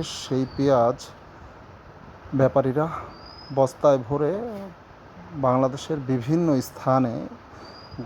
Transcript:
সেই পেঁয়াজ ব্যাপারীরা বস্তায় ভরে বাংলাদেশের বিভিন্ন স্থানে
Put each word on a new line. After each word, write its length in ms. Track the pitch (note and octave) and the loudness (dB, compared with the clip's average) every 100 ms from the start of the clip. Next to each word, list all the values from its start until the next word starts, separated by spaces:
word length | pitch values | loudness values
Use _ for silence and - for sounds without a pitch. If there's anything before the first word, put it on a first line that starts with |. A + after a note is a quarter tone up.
| D#3+ - | -2 -10
সেই 220 | - C3 C3 - | -4 -2 -2 0
পেঁয়াজ 420 | C#3 B2+ A#2 C3 - - - - - - - - - - - - - C3+ | 4 4 4 0 -10 -20 -20 -20 -20 -20 -20 -20 -20 -20 -20 -20 -4 2
ব্যাপারীরা 460 | C3 C#3 C3 C3 D#3+ - - - - - - C3+ | 4 4 2 0 -2 -6 -12 -16 -20 -20 -4 2
বস্তায় 420 | C3 - D3 C3+ A2+ | 2 4 4 4 2
ভরে 240 | C#3+ D3 G3 A#3+ G3+ G3 E3 - - - - - D#3+ C3 | -2 -2 -2 -6 -10 -14 -18 -20 -20 -20 -20 -14 -2 2
বাংলাদেশের 520 | B2+ C3 C3+ - D#3 B2+ | 2 2 -2 -6 -6 -2
বিভিন্ন 380 | B2+ A#2 E3 E3+ C3 - | -2 0 0 2 2 -2
স্থানে 480 | - C3+ C3 B2 - - - - - - - - - | -4 2 2 2 -2 -10 -14 -18 -20 -20 -20 -16 -8